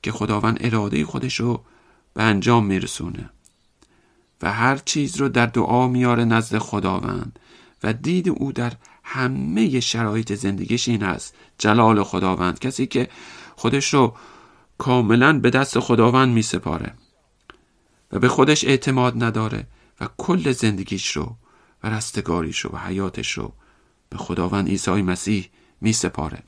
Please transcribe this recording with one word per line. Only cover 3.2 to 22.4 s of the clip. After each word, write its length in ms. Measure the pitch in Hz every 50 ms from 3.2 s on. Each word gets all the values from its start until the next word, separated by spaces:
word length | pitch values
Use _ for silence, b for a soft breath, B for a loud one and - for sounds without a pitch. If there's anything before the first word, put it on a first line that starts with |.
| - - _ _ _ - _ _ _ _ _ _ b b b b b b b b b b b _
و 100 | - 87
هر 240 | 101 110 117 127 135
چیز 400 | 135 - - - 156 147 131 -
رو 120 | 110 139 135
در 180 | 120 123 120
دعا 420 | 117 117 123 98 - 120 123 127 127
میاره 360 | 123 127 127 123 120 117 120
نزد 340 | 117 113 113 110 113 110 110
خداوند 800 | 107 - - 104 98 95 95 92 - - 95 90 - - b b b b b b b b b b
و 100 | - -
دید 360 | 113 117 139 151 175 180 175 185
او 240 | - - - 139
در 200 | 123 - 120 120 113 b b b b b b
همه 760 | - - 135 131 127 135 135 135 147 170 208 226 185 131 127
شرایط 520 | 117 - - 117 117 107 104 113 110 -
زندگیش 560 | 101 101 - 98 98 92 95 87 113 120 - -
این 140 | 117 104
است: 320 | 104 95 80 - - - b b b b b _
جلال 440 | - 107 107 117 117 110 110 104
خداوند. 560 | 98 - - 92 92 95 92 87 90 90 - -
کسی 280 | - 127 - - 135
که 220 | - - - 127 - B B B B B B B B B
خودش 380 | - - 117 135 139 135 - -
رو 220 | 143 127 117 117 B B B B B B B B B B B _ _
کاملاً 600 | - 135 127 123 117 101 113 120 131 143 156 135
به 120 | - 123
دست 300 | 123 131 139 - - 113
خداوند 540 | - - 123 113 117 120 120 131 131 127 120
میسپاره 600 | 113 107 - - 87 - - 78 80 - - - - _ _ _ _ _ _ _ _ _ _ - _ _ _ _ _ _ _ _ _ _ _
و 60 | - 98
به 100 | 101 127
خودش 360 | 123 - 135 143 151 147 -
اعتماد 580 | 143 139 131 - 147 135 131 127 123 120 117
نداره 440 | 120 117 107 110 110 107 107 107 - b b b b b b b
و 80 | - - - -
کل 340 | - - 175 185 156 147
زندگیش 640 | 127 - - 110 104 95 98 - - 95 - - -
رو 200 | 73 76 - 117 b b b b b b b b b
و 80 | - 107
رستگاریش 680 | 110 110 110 - - 107 98 - 82 87